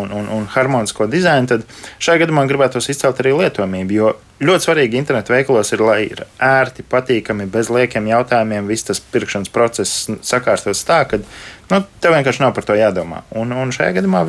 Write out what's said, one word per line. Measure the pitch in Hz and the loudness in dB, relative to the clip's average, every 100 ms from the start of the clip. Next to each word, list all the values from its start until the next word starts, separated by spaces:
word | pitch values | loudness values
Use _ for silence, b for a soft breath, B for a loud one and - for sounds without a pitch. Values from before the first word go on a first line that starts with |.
un, | 98 | -4
un, | 104 104 | -6 -6
un | 110 104 | -6 -4
harmonisko | 131 131 131 107 - 107 | -2 0 0 -2 -2 -2
dizainu, | 156 180 143 123 117 | 0 2 2 2 0
tad | - B B B | -2 B B B
šajā | - 170 | 0 2
gadījumā | 165 151 135 | 2 2 2
gribētos | 139 131 127 - | 2 2 0 -4
izcelt | 135 135 127 131 | -2 -2 0 2
arī | 143 | 2
lietojamību, | 190 - 95 92 95 107 | 0 0 -4 -4 -2 2
jo | 110 - - - | 2 0 -8 -4
ļoti | 143 180 - | 0 2 2
svarīgi | 160 123 123 | 2 2 0
internetu | 147 123 98 | -2 -2 0
veikalos | 123 135 117 101 | 0 2 2 2
ir, | 104 | 2
lai | 110 107 107 | 2 2 0
ir | - - - | -6 -14 -2
ērti, | 131 135 131 - - | 2 4 2 -4 -4
patīkami, | 127 127 117 - 104 98 | -2 0 0 0 -4 -2
bez | 107 113 | -2 0
liekiem | 120 123 113 107 | 2 0 0 0
jautājumiem, | 117 127 120 110 104 101 | 0 2 0 0 -2 -2
viss | 110 - | -4 -4
tas | 98 | -6
pirkšanas | - - - 104 95 | -4 -4 -2 -6 -4
process | 113 117 - 95 - - 107 | 0 0 0 -4 -4 -6 -8
sakārtots | - 123 120 98 - 98 - | -4 -2 0 0 0 -4 0
tā, | 165 131 | 0 2
ka, | 131 - B B B - | -2 -6 B B B -2
nu, | 196 196 - | -2 -2 -2
tev | 175 | 2
vienkārši | 160 131 - | 4 2 2
nav | 131 | 0
par | 107 - | 0 0
to | 107 | 2
jādomā. | 110 92 82 82 - | 4 2 -4 -8 -10
Un, | 110 117 127 | -6 -4 -4
un | 131 | -4
šajā | 123 165 180 | -2 -2 0
gadījumā | 190 185 | 2 2